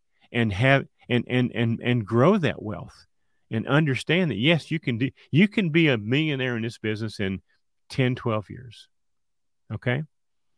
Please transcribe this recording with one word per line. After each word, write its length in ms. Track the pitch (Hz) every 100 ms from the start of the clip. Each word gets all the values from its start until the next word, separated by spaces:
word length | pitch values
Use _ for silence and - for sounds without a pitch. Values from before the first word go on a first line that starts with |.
| _ _ -
and 180 | 120 113
have, 340 | 95 135 139 - _ -
and, 140 | 120 -
and, 240 | 127 123
and, 260 | 110 117 113
and 240 | 113 123 98
grow 320 | 117 147 208
that 240 | 139 76
wealth 440 | 107 87 - - _ _ _ _ -
and 180 | 113 -
understand 640 | 139 156 123 - 165 175
that, 80 | 98
yes, 320 | 135 165 -
you 100 | 160
can 160 | - 113
do, 140 | 131 - -
you 160 | 143 208
can 220 | - 175
be 200 | 160 156
a 100 | 117
millionaire 580 | 104 135 156 135 127 120
in 60 |
this 160 | 110 -
business 420 | 110 104 110 -
in 220 | 98 95 _ _ _ _ -
ten, 240 | - 127
twelve 340 | 127 120 107 -
years, 400 | - 120 - - _ _ _ _ _ _ _ -
okay? 300 | 110 127 131 156 _ _ _ _